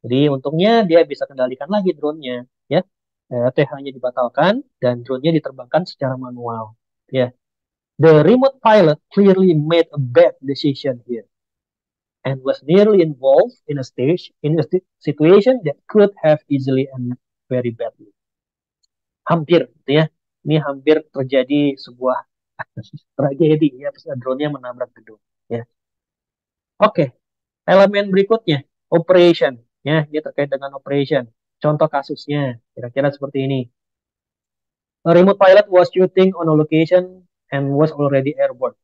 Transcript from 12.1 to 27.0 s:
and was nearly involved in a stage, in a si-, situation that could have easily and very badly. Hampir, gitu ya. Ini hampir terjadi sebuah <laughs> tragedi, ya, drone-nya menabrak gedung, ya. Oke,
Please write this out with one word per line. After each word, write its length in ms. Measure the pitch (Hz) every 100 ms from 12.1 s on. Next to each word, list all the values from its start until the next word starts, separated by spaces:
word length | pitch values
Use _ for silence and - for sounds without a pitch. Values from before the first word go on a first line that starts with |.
| _
and 160 | 135 135
was 240 | 131 135
nearly 400 | 135 180 208 208
involved 560 | 160 135 135 143 233 _ -
in 80 | 143
a 80 |
stage, 480 | 127 - 123 175 - _
in 160 | 147 165
a 80 |
si-, 200 | 147 180 _ _
situation 560 | - 143 151 202 208 254 160
that 80 | -
could 240 | _ 214 202 -
have 160 | 156 151 _
easily 400 | 139 131 131 135 131
and 160 | 123 123 _ _ _
very 240 | 123 120 117
badly. 320 | 117 _ 107 _ _ _ _ _ _ _ _ _ _ _ -
Hampir, 400 | 165 147 170 131 _
gitu 160 | - 147
ya. 40 | 156 _ _ _ -
Ini 160 | 151
hampir 400 | 147 139 135 156 156
terjadi 640 | 139 131 135 127 147 143 135
sebuah 480 | - 123 127 127 - _ _ _ -
<laughs> 460 | - - - _ -
tragedi, 640 | 143 139 160 151 151 127
ya, 80 | 143 - - 135
drone-nya 320 | 127 131 147
menabrak 480 | 143 127 120 123 _
gedung, 240 | 110 110 _ _ _
ya. 160 | 117 117 _ _ _ _ _ _ _ _ _ _ _
Oke, 320 | 208 -